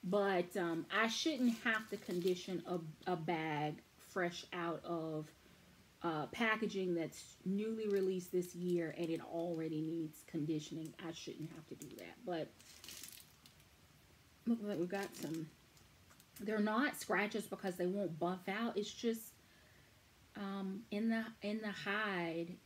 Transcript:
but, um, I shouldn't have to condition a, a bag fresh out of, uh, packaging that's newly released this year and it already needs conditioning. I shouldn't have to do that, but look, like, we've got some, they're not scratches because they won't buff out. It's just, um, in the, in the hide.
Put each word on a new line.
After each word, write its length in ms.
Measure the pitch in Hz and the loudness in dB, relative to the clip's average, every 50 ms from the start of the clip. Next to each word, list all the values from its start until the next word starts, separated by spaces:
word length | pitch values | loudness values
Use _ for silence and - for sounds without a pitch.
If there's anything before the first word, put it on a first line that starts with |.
| - | 0
but, 520 | 180 190 208 196 196 196 175 175 180 - | 4 4 6 6 6 6 4 4 2 0
um, 300 | 202 175 170 165 165 160 - | 0 0 2 0 0 -2 0
I 180 | - 202 220 233 | 2 2 4 4
shouldn't 500 | 226 - - 330 311 247 254 240 226 - - | 2 2 2 0 2 4 4 4 4 4 2
have 240 | 240 220 220 220 - | 2 2 2 0 -2
to 60 | 208 202 | -6 -6
condition 640 | - - 185 180 170 190 180 180 - - 185 - - | -4 -2 -2 2 4 4 2 2 0 -2 -2 -2 0
a, 120 | - 180 170 160 156 151 - - 185 | 0 -2 -2 -2 -4 -10 -6 -2 0
a 40 | 180 | 0
bag 680 | 165 160 160 175 160 160 160 151 147 151 151 151 - - - - - - - | 0 2 0 2 2 2 2 2 2 2 0 0 -4 -10 -20 -20 -20 -20 -6
fresh 380 | - 202 180 170 175 - - - - | 0 0 0 2 0 -4 -8 -6 -4
out 280 | 180 170 170 160 160 - | -2 0 0 -2 -2 -2
of, 420 | 170 170 165 160 160 156 156 156 151 - - - - - - - - - - - - - - | -2 -2 0 0 0 -2 -2 -4 -6 -10 -20 -20 -20 -20 -20 -20 -20 -20 -20 -20 -20 -16 -4
uh, 240 | - 175 160 151 143 | -2 0 0 0 0
packaging 680 | - - - 233 220 220 220 220 196 180 196 185 180 175 | -2 0 2 2 2 4 2 2 0 0 0 2 2 2
that's 400 | 165 160 - - - - - - - - | 2 0 -2 -4 -10 -14 -16 -18 -6 -2
newly 440 | 185 190 202 214 220 226 220 220 208 | 0 0 2 2 0 -2 0 0 2
released 420 | 202 196 190 185 190 180 180 - | 4 4 4 4 2 0 -2 0
this 220 | - 180 175 175 - | 0 0 0 0 -4
year 400 | 175 175 180 175 175 165 160 - | -2 0 2 4 4 2 0 0
and 140 | - 175 160 | -2 0 0
it 100 | 165 160 | 0 0
already 600 | - - - 170 165 175 170 160 160 160 160 151 | -2 -2 -2 -2 0 0 0 0 0 0 0 0
needs 400 | 160 160 165 170 160 151 - - - - | 0 0 0 -2 -2 -4 -6 -12 -16 -4
conditioning. 680 | - 165 147 151 160 151 151 - - 160 160 156 - - - | -2 0 2 2 2 0 0 -4 -6 -6 -6 -8 -8 -8 -8
I 60 | 165 | -8
shouldn't 380 | 160 - - - - - 156 165 - | -6 -6 -8 -8 -6 -6 -8 -8 -8
have 120 | 165 156 - | -12 -12 -12
to 60 | - | -12
do 200 | - - - - | -12 -10 -12 -12
that, 180 | - 87 85 - - - | -12 -12 -14 -14 -10 -4
but 240 | - 180 165 151 - - - - - - - - - - - - - - - - - - - - - - - - - - - - - - - - - - - - - - - - | -2 -2 -2 -2 -4 -6 -20 -20 -20 -18 -16 -14 -14 -12 -12 -12 -14 -14 -16 -18 -18 -20 -20 -20 -20 -20 -20 -20 -20 -20 -20 -20 -20 -20 -20 -20 -20 -20 -20 -20 -20 -20 -4 2
look, 120 | - 233 226 | 2 2 2
like, 160 | 208 208 208 143 | 2 -2 0 0
we've 100 | 175 180 | 0 0
got 260 | 190 196 202 - - | 0 -2 -2 -4 -6
some, 300 | - - 143 160 165 156 156 - - - - - - - - - - - - - - - - - - | -6 -4 -2 -2 -2 -4 -6 -10 -20 -20 -20 -20 -20 -20 -20 -20 -20 -20 -20 -20 -20 -20 -20 -14 -6
they're 180 | 208 202 214 214 | -2 0 2 4
not 360 | 208 214 214 233 277 294 - - | 4 4 4 4 2 2 0 -2
scratches 440 | - - 202 180 208 214 - 220 196 | -2 2 2 4 4 2 0 -2 -4
because 280 | - 202 190 - 190 180 | -4 -8 -4 -2 -2 0
they 100 | 180 175 | 2 2
won't 320 | 180 185 202 202 160 165 156 | 2 2 2 0 -2 0 0
buff 300 | 185 175 185 180 - - | 0 0 0 -2 -2 -2
out. 280 | 190 214 233 233 - 202 | -2 0 0 0 0 0
It's 120 | 208 - | -2 -2
just, 400 | - - - 233 226 226 - - - - - - - - - - - - - - - - - - - - - - - | -4 -2 0 0 0 0 -4 -12 -16 -20 -20 -20 -20 -20 -20 -20 -20 -20 -20 -20 -20 -20 -20 -20 -20 -20 -20 -16 -10
um, 440 | 208 202 196 196 196 196 190 190 196 233 - | -6 -6 -4 -4 -2 -2 -2 -4 -6 -6 -4
in 180 | - 202 220 226 | -2 2 4 4
the, 140 | 226 226 226 233 226 - | 4 2 0 -4 -8 -6
in 180 | - 202 208 220 | -4 -2 -2 0
the 100 | 214 208 | -2 -4
hide. 800 | 196 - 151 208 196 208 220 208 196 180 170 165 165 170 170 170 185 - - | -4 -2 0 0 2 2 2 2 2 2 2 2 0 0 -2 -2 -6 -12 -14